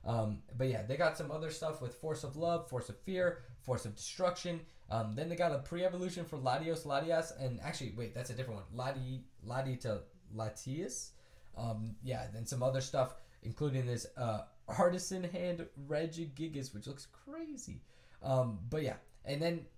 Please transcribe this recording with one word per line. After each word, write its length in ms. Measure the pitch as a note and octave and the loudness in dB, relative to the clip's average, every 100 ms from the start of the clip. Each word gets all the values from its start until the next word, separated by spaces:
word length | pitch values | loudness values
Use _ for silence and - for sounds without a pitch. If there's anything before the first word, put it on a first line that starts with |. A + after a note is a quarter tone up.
Um, 380 | - A#2 G#2+ G2+ - A#2+ | 0 0 0 -2 -6 0
but 120 | C3 | 2
yeah, 140 | A2 | 2
they 140 | G#2+ D3 | 0 4
got 200 | E3 - | 4 4
some 120 | D3 | -4
other 200 | D#3 D#3+ | -4 -4
stuff 300 | - D#3+ D#3 | -2 -4 -2
with 120 | B2 | -6
Force 300 | - D#3 D#3 | -6 -4 -4
of 120 | - D3 | -4 0
Love, 320 | E3+ E3+ E3 | 2 2 0
Force 200 | B2 - | -4 -4
of 100 | - | -8
Fear, 420 | - F#3 F3 F3 - - | -2 2 2 2 -10 -10
Force 240 | - A#2+ | -2 0
of 100 | A2 | 0
Destruction. 680 | G2+ - - F3+ F3 F3 E3+ D#3 - - | -6 -8 2 2 4 -2 -4 -6 -18 0
Um, 240 | A2+ G#2+ | 0 2
then 140 | A2 E3 | 0 -2
they 80 | E3+ | 4
got 160 | E3+ | 4
a 60 | C#3 | 4
pre-evolution 640 | C3+ E3+ F#3 F3+ F3+ F3+ | -2 2 2 2 -2 -2
for 140 | E3 D3+ | -4 0
Latios, 480 | B2+ C3+ D#3+ D#3+ D3 | 4 4 2 0 2
Latias, 520 | C#3 D#3+ E3 D#3+ - | 2 6 4 4 -2
and 220 | C3 A#2 | -2 -2
actually, 320 | C#3 E3+ A#2+ | -4 -4 -4
wait, 200 | G#2 A2+ | -4 -4
that's 160 | A#2+ B2 | -4 -4
a 40 | |
different 280 | A#2 B2 G2+ | -4 -4 -4
one. 60 | F#2 | -6
Lati-, 500 | A#2 B2+ C#3 B2+ C3 - - G2 | -4 -2 -2 -4 -6 -8 -14 -4
Ladita, 540 | B2+ C3+ B2+ A#2+ G#2 - - - | -2 0 0 0 -2 -4 -18 -10
Latias. 760 | G#2+ A2 - C3 D3 G#3+ - - - - - - - | -4 -4 -4 -6 -4 -2 -4 -8 -14 -20 -18 -14 -4
Um, 380 | A#2 G#2+ A2+ G#2+ | -2 -2 -2 -4
yeah, 260 | B2+ A#2 A2 | -2 -2 -2
then 140 | A2 A2+ | -6 -4
some 160 | B2+ | 2
other 180 | B2+ C3+ | 4 4
stuff, 340 | - C#3+ - - - - | 2 4 4 0 -16 -8
including 420 | A2+ - D3 C3 | -8 0 2 4
this, 220 | B2 A#2 - - | 2 0 -2 -2
uh, 280 | A#2 G#2+ - - - | 0 0 -4 -14 -4
Artisan 540 | A2+ F3+ F3+ - F#3+ | 6 6 6 0 -2
Hand 420 | F3 F3+ F3 E3+ - C#3 C#3 | -2 0 0 0 -4 -10 -2
Regigigas, 880 | D3+ E3 E3 D#3+ C3 D#3+ C#3+ C3 | 0 0 -2 -6 -4 -4 -4 -6
which 140 | G#2 B2+ | -6 -8
looks 180 | C3+ - | -10 -14
crazy. 760 | - - D#4+ D#4+ C#4+ - - - - - - | -18 -12 -8 -8 -8 -8 -10 -14 -20 -20 -8
Um, 380 | C3+ C3 A#2+ G2+ A#2+ | 2 4 4 0 -2
but 140 | D3+ | 0
yeah, 140 | D3 - - - | 0 -2 -10 -12
and 160 | - C#3+ | -4 2
then 260 | E3+ E3+ - | 2 2 -4